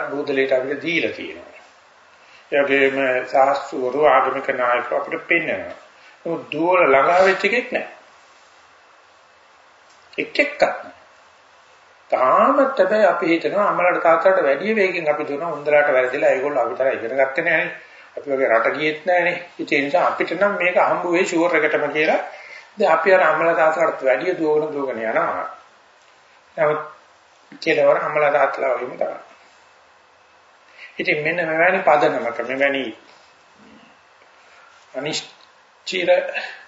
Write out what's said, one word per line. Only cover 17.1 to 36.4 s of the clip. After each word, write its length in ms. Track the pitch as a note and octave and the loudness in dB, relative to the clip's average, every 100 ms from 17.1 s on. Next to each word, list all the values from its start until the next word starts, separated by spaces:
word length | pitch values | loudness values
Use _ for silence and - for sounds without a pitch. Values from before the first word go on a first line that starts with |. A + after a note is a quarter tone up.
| C3+ | 0
ගත්තේ 260 | C3+ - | 0 0
නැහැනේ. 320 | E3+ E3 E3+ - - - - - | 0 0 -2 -8 -18 -20 -18 -14
අපි 140 | C#3+ | -4
වගේ 160 | C3+ B2 | 0 2
රට 200 | A2+ C3 C3+ | 2 2 -2
ගියෙත් 280 | D3+ D3+ F#3 | -4 -4 0
නැහනේ. 440 | F3+ E3+ - - - | 0 0 -4 -8 -10
ඉතින් 200 | D#3+ D3 | -4 -2
ඒ 60 | C#3 | 0
නිසා 220 | F3 D3 | 0 0
අපිට 240 | C#3+ E3+ | -2 -4
නම් 220 | E3+ G3+ F#3 | 0 0 0
මේක 220 | F3 F3 | 0 2
හම්බ 260 | D#3 D#3 F3 | 2 0 0
වෙයි 140 | E3+ F#3+ | 0 0
ෂුවර් 300 | E3 F3 D#3+ | 0 0 0
එකටම 360 | D3+ D3+ C#3+ | 0 0 -2
කියලා. 300 | D3+ D#3+ C#4+ - - - - - G#3 | 0 0 0 -4 -14 -20 -20 -14 -2
දැන් 120 | F#3+ | 2
අපි 220 | D#3+ G3 | 2 4
අර 80 | F#3 | 4
අම්මලා 320 | D#3+ D3+ E3 | 4 2 2
තාත්තලාට 500 | E3 D#3 D#3+ D#3 - | 2 2 2 0 0
වැඩිය 340 | C3 C3+ F3+ E3 | 0 0 0 -2
දුවගෙන 360 | D#3 D3+ D3+ | 0 0 -2
දුවගෙන 260 | C#3+ C3 A2+ | -4 -6 -4
යනවා. 580 | A2+ B2 - - - - - _ _ _ _ _ _ _ _ - | -2 -2 -2 -4 -8 -14 -20 _ _ _ _ _ _ _ _ -2
නමුත් 240 | D3+ D3+ - - _ _ _ _ - C#3+ | -2 -2 -8 -18 _ _ _ _ -20 -6
කෙලවර 360 | E3 D3 C#3+ D#3+ | -2 2 4 2
අම්මලා 280 | D#3 D3+ D3 | 0 0 2
තාත්තලා 440 | D3 C3+ - C3+ A#2+ | 2 0 0 -2 -2
වගේම 220 | B2+ - | -6 -6
තමයි. 200 | - - - - - _ _ _ _ _ _ _ _ _ _ _ _ - - - | -6 -8 -16 -20 -20 _ _ _ _ _ _ _ _ _ _ _ _ -20 -16 -8
ඉතින් 260 | E3+ D3+ | -4 -2
මෙන්න 240 | D#3 F3 D#3+ | -2 -4 -2
මෙවැනි 320 | D#3+ F3+ F#3+ | 2 2 2
පදනමක, 600 | E3 D3 D#3+ C3+ A#2 A#2+ | 4 4 4 0 -4 -6
මෙවැනි 580 | A#2 C3+ C#3 C#3 A2+ - - - _ _ _ _ - - - _ _ _ _ _ _ - - - _ C3 | -6 -2 0 0 -6 -10 -20 -20 _ _ _ _ -20 -20 -20 _ _ _ _ _ _ -20 -20 -20 _ -12
අනිශ්චිත, 1120 | D3 - - - _ _ _ _ - F#3 F3 F3+ - - | -8 -8 -12 -20 _ _ _ _ -8 -4 0 0 0 -6